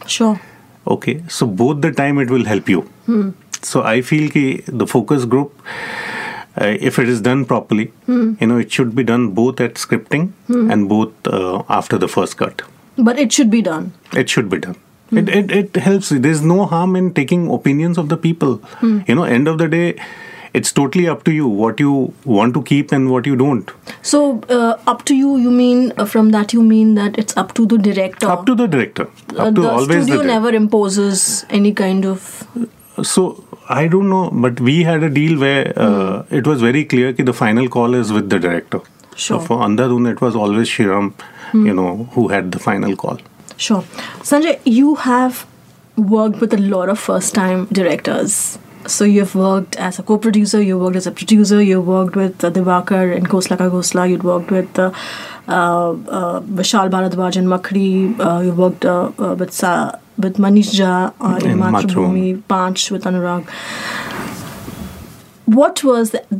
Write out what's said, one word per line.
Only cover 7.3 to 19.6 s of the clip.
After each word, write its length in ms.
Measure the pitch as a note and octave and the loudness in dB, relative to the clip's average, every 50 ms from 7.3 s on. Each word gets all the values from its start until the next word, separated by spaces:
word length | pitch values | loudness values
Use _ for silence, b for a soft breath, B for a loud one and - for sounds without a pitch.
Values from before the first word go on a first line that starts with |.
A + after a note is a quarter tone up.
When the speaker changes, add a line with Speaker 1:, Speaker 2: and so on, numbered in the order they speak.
| B2+ C#3 C3 | 0 0 0
Speaker 2:
properly, 420 | A#2 C3 G#2+ - - A2+ G#2 A2+ A2+ - _ - | 0 -2 -2 -2 -2 -2 -2 -2 -4 -8 _ -4
Speaker 1:
Hmm. 260 | - B3 B3 A3+ A3 G#3+ - | -2 0 0 0 0 -2 0
Speaker 2:
you 80 | - A2+ | 0 0
know, 100 | B2 A#2+ | 2 0
it 140 | A2+ - | 0 -2
should 220 | - - C3 A#2 G#2+ | -2 -2 -2 0 0
be 80 | C3+ B2 | -2 0
done 240 | A2+ A#2 A#2+ B2 G#2 F#2 G2+ | 0 0 0 0 0 0 0
both 220 | A#2 C3 B2+ - | 0 0 0 -2
at 140 | B2 A#2 - | -4 -4 -4
scripting 520 | - - - A#2+ A#2 - - - D3 E3+ G3 - _ _ - | -8 -6 -4 -4 -4 -4 -4 -4 -2 -2 -4 -6 _ _ -2
Speaker 1:
Hmm. 220 | A#3+ A#3+ A3+ A3 | 0 0 2 2
Speaker 2:
and 180 | G#2+ G#2 G2+ G2 | 2 2 2 2
both, 240 | G#2+ A2 A2 G#2+ - _ - - | 2 0 0 -2 -4 _ -6 -4
uh, 340 | - G2 F#2 F#2 F#2 G2+ - - | -2 -2 -2 -2 -4 -4 -4 -2
after 280 | G#2+ G2+ - - A#2+ | -2 -2 0 -2 -2
the 120 | F#2+ F2+ F2 | -2 -2 -2
first 280 | - - F#2 - - | -2 -2 -2 -2 -4
cut. 260 | - - - - - - - - - _ _ - - | -4 -6 -6 -6 -10 -18 -18 -20 -20 _ _ -2 2
Speaker 1:
But 200 | A#3 A3+ B3 C#4+ | 2 2 2 2
it 140 | C#4+ A3 | 0 0
should 180 | - - C#4 A3 | 2 2 2 4
be 120 | G#3 A#3 | 2 2
done. 300 | G3+ F#3 D#3+ D#3 F3+ F#3 - _ _ - - C3 B2+ | 0 0 -4 -4 -8 -10 -12 _ _ -6 -2 -2 -2
Speaker 2:
It 40 | - | 0
should 220 | - B2+ A2+ F#2+ | 0 -2 -2 -2
be 80 | F#2+ D#2 | -4 -4
done. 180 | - F2+ F2+ - _ _ _ _ _ - | -6 -8 -12 -14 _ _ _ _ _ -2
Speaker 1:
Hmm. 80 | A3+ G#3+ | 0 0
Speaker 2:
It, 100 | E3+ G3+ | 2 2
it, 220 | - G3+ G3 F#3+ - G3+ | 2 0 0 2 0 0
it 140 | G3 G3+ - | 0 0 -2
helps. 320 | F3+ - G3 G3 G3 F#3+ - | 0 2 2 2 2 0 0
There's 320 | D3 C3 A#2+ D3+ D#3+ D3+ | 0 2 2 2 2 2
no 240 | D3 D#3+ F3 G3 G3+ | 2 2 2 2 2
harm 300 | D3 E3+ E3+ F3+ F#3 F#3 | 0 0 0 0 0 0
in 160 | F#3 F#3 F3+ F3 | 0 0 0 0
taking 340 | D3+ C#3 - F3+ F3+ E3+ - B2 A#2+ | -2 0 0 0 0 0 0 -2 -2
opinions 380 | - D3 C#3 D3 D#3+ F3 E3+ F3 | 0 0 0 2 0 0 0 -2
of 100 | D3+ D3 | -2 -2
the 80 | E3 - - E3 | -4 -2 0 -2
people. 280 | E3 - D3+ C3+ A2+ G2+ B B B B | 0 0 0 -2 -2 -2 B B B B
Speaker 1:
Hmm. 160 | A#3+ A3+ G#3+ G#3 F#3 | 0 0 0 0 0
Speaker 2:
You 80 | - A#2 | 0 0
know, 100 | D#3+ E3+ | 0 2
end 240 | D#3 E3 E3+ D3 D#3+ | 2 2 2 2 0
of 100 | E3 | 0
the 100 | D#3 | 0